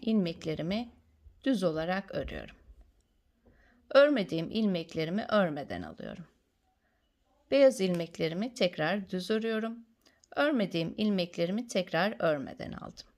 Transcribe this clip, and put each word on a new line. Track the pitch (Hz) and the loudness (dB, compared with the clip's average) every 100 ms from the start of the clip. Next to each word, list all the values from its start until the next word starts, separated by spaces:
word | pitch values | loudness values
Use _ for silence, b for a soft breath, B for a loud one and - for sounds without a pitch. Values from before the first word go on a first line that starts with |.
ilmeklerimi | - 220 175 165 165 156 156 208 240 - _ _ - - | 0 2 2 -2 -6 -4 -4 -4 -6 -14 _ _ -20 -6
düz | 269 240 | 0 2
olarak | 185 156 165 190 196 - | 2 0 -2 -4 -4 -6
örüyorum. | - 78 - - - - - _ _ _ _ _ b b b b b | -6 -8 -12 -18 -20 -20 -20 _ _ _ _ _ b b b b b
Örmediğim | 269 285 277 180 160 165 | 6 6 6 0 -2 -2
ilmeklerimi | 220 214 180 165 - 160 190 - | 0 0 0 -2 -4 -2 -2 0
örmeden | 214 180 147 135 87 | 2 2 0 -6 -8
alıyorum. | 80 - - - 165 _ _ _ _ _ _ _ _ _ _ _ - | -8 -10 -12 -12 -16 _ _ _ _ _ _ _ _ _ _ _ 0
Beyaz | 269 269 262 | 6 8 6
ilmeklerimi | 190 175 165 - 165 165 240 | 2 0 -2 -4 -4 -2 -4
tekrar | - 185 180 156 202 190 | 0 0 0 0 -2 -2
düz | 185 180 | -6 -2
örüyorum. | 220 226 220 226 233 - _ b b b - | -2 -2 -2 -4 -8 -16 _ b b b 0
Örmediğim | 285 277 185 170 165 - | 2 2 0 0 -2 0
ilmeklerimi | 214 196 175 - 170 202 247 | 0 2 0 -2 -2 -2 -2
tekrar | 202 180 160 196 226 | -2 0 0 0 0
örmeden | 165 147 131 - - | 0 0 -4 -10 -10
aldım. | - - - - | -10 -12 -16 -20